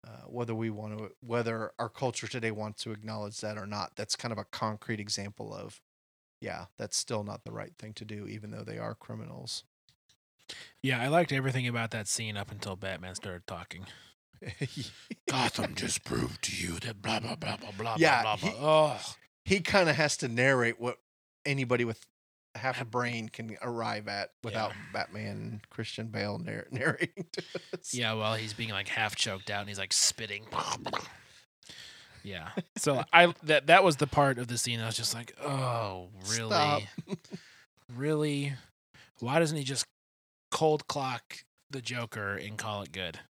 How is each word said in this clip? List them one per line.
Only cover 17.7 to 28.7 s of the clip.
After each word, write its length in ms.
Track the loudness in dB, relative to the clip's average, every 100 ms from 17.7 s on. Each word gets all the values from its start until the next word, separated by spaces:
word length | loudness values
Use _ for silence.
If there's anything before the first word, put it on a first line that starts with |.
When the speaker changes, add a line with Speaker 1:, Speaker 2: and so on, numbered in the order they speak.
Speaker 2:
blah, 240 | -6 -2 6
Speaker 1:
Yeah, 240 | 8 8
Speaker 2:
blah, 140 | 6 2
blah." 120 | 0
Speaker 1:
he 40 | 0
Speaker 2:
Ugh. 420 | 6 8 8 4 -8 -12 _ _ 2
Speaker 1:
he 140 | 2
kinda 320 | 6 6 6
has 240 | 6 4 2
to 100 | 0
narrate 520 | 4 6 8 6 2
what 180 | -4 -4 _ _ _ _ -2
anybody 380 | 0 4 4 4
with 200 | 0 -10 _ _ _ _ -4
half 260 | -2 -2
a 40 | -2
brain 440 | 0 0 -2 -6
can 280 | -8 -8 -6
arrive 460 | -6 -2 -2 -4 -4
at 220 | -4 -6
Speaker 2:
Yeah. 20 | _
Speaker 1:
without 300 | -4 -2 -2 -4 -8
Batman 680 | -6 -4 -4 -6 -6 -6 -8 -12
Christian 380 | -8 -6 -6 -6
Bale 320 | -2 -2 -2
narr-, 280 | -4 -8 -6
<laughs> 40 |
narrating 540 | 0 0 2 -2 -4 -8
to 100 | -8 -6 -10 -8
us. 200 | -10 -6
Speaker 2:
Yeah, 200 | 0 0
well, 220 | 2 2 0
he's 180 | -2
being, 160 | -4 -2